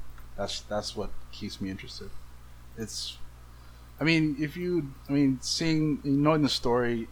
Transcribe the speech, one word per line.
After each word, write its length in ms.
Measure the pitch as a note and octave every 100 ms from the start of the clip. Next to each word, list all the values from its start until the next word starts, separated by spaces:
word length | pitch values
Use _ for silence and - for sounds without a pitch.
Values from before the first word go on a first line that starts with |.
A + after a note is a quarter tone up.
| - - - -
That's, 240 | G2+ -
that's 340 | - G#2 - -
what 140 | F#2+ - -
keeps 300 | - G2+ -
me 100 | G2
interested. 400 | F#2+ - - - - - - - - - -
It's, 420 | A2 - - - - - - - - - - -
I 40 |
mean, 320 | D3 E3 D#3 C3+
if 160 | D3+ E3
you, 360 | F3+ F3 C#3 - -
I 40 |
mean, 260 | C#3+ C#3 B2+
seeing, 600 | - - E3 D#3 D#3 C#3
knowing 400 | D3 C#3 D3 D#3
the 60 | C3+
story 580 | - B2+ A#2+ A#2+ A#2 A2+